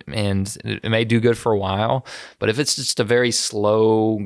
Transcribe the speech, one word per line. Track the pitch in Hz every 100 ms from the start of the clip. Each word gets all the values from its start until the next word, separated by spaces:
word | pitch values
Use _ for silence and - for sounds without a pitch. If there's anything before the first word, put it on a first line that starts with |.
| -
and | 110 101 98 98 -
it, | 110 101 110
it |
may | 113
do | 113 117
good | 117 113
for | 117
a | 104
while, | 95 98 113 131 - - - -
but | 107
if | 117
it's | 139 -
just | 127 -
a |
very | 110 120 123
slow | - - 107 104 110 110 110 110 107